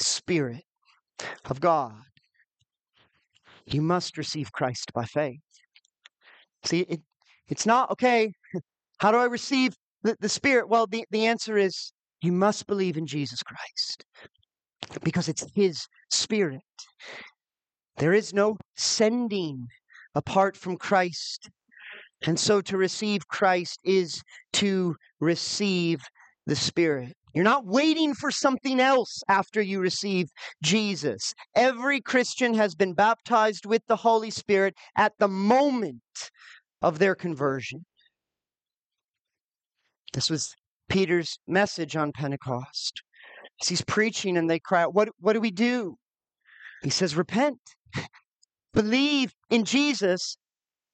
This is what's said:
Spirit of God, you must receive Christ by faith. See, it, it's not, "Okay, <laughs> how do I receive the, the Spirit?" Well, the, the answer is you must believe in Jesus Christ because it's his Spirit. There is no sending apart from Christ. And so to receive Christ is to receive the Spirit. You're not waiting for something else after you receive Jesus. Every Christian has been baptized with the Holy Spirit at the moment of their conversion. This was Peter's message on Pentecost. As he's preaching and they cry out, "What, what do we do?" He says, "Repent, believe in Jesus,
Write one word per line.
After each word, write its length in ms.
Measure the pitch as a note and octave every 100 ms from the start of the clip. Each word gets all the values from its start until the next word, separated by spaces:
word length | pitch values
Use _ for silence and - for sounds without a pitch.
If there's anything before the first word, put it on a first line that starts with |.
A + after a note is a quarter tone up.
Spirit 640 | - - - E3+ C3 A#2+ - _ _ _ _ - - - -
of 140 | C3+
God, 440 | E3+ D#3+ B2+ G#2+ - _ _ _ _ _ _ _ _ _ _ _ _ _ _ - -
you 160 | C#3+
must 340 | D#3 F3+ E3+ -
receive 360 | D#3 D#3 C3+
Christ 400 | - C3 A#2+ - -
by 100 | A#2+
faith. 360 | - D3 C3+ _ _ _ _ _ _ - _ _ - _ _
See, 200 | - E3+
it, 180 | F3+ D#3+ _ _ _ _ -
it's 180 | C#3 G#3+
not, 240 | A#3+ B3+
"Okay, 420 | - B3 A#3 A3 - - F#3
<laughs> 80 | - _ _ -
how 100 | G3+
do 80 | A#3
I 60 | B3
receive 500 | A#3+ - C4+ B3+ - _ _
the, 120 | G#3+ A3
the 80 | G3+
Spirit?" 400 | - C#4 B3+ G3+
Well, 180 | A#3 A3
the, 180 | A3+ -
the 160 | G#3+ A3+
answer 320 | A3+ - G#3+
is 340 | F#3+ - - - _ _
you 100 | E3+
must 380 | F3+ G3+ G#3 -
believe 280 | G3+ F#3+ D#3
in 100 | D#3+
Jesus 360 | C#3+ C3+ A#2+
Christ 640 | - D3+ - - - - _ - - _ _ _ _ _ - -
because 260 | - F3 -
it's 180 | - - -
his 320 | G3 D3+ - _ -
Spirit. 520 | - - A3 F3+ C3+ - - - _ - - - _ _ _ _ _ _ -
There 160 | D3
is 200 | G3 F#3
no 260 | G3 G#3 G#3+ - -
sending 880 | - - G#3+ A#3+ A#3+ G3+ E3 C3+ A#2+ - _ - - D3
apart 420 | - G3 G3 F#3
from 200 | F#3 F3+
Christ. 720 | - G3+ F3+ D#3 - - - _ _ _ - - - _
And 160 | - D#3+
so 220 | - G#3
to 160 | - G3
receive 500 | F#3 - G#3+ G3+ -
Christ 540 | - G3 F3+ E3+ - F3+
is 380 | F#3+ E3+ - - - -
to 420 | - G3+ F#3+ F3+ D3+ _ _
receive 800 | D3+ E3+ - - G3+ F3+ E3+ E3 - _ _ _ -
the 100 | D3
Spirit. 580 | - - E3+ C#3+ B2 - _
You're 120 | D3+ G3
not 200 | C4+ G#3+
waiting 480 | A3 D#4 D#4 D#4
for 200 | C4 D4
something 480 | - C#4 C4 C4+ C4
else 420 | C4 C4+ G#3+ - -
after 340 | G3 F#3+ G#3
you 160 | G3 G3
receive 480 | F3+ - G#3 F#3 E3+ - - - D3+
Jesus. 680 | G#3+ G#3 F3 C#3 G2 - - - -
Every 460 | B3 B3 C4 C#4
Christian 540 | - B3+ A#3+ - B3 A3+
has 200 | G#3 D#3+
been 180 | F#3+
baptized 720 | E3+ G#3+ A3+ - A#3 A3 G3 G3+
with 160 | A3+ -
the 100 | A3+
Holy 340 | A#3 A3+ A3
Spirit 440 | - - G3 G3 F#3 - -
at 160 | G#3 -
the 100 | G#3
moment 720 | F#3+ G3+ B3 C#4+ B3+ F#3+ A#2+ - - - - - - _ _
of 160 | D#3 D#3
their 160 | G3 F#3
conversion. 720 | F3+ C#3+ C#3+ C3+ A2+ C3 E3+ _ _ _ _ _ _ _ _ _ _ _ _ _ _ _ _ _ _ _ _ _ -
This 160 | - -
was 280 | D#3+ - - _ _ -
Peter's 500 | F#3+ F#3 F3 D#3 - -
message 480 | F3 G3+ - D#3 D#3
on 160 | D3+
Pentecost. 880 | C#3+ C#3+ C#3 C3 B2 C3 - - - - _ - - - -
As 80 | -
he's 140 | F3
preaching 540 | - - A3 - G3+ F3
and 140 | E3
they 80 | E3
cry 240 | - F3+
out, 120 | E3+ F3+
"What, 160 | G#3+ -
what 160 | F3 A3
do 60 |
we 120 | A3
do?" 460 | F3+ A#3+ B3 G3 - _ _ _ _ _ - - -
He 80 | C#3
says, 240 | - F#3+ D3
"Repent, 460 | F3+ G3 D4 B3 _ - _ - - - _ _ _ _ _
believe 600 | - G#3+ B3 C#4+ D4 B3+ - _
in 140 | A#3 G3
Jesus, 720 | C4 D4 B3 G3 F#3 - - _ _ _ _ _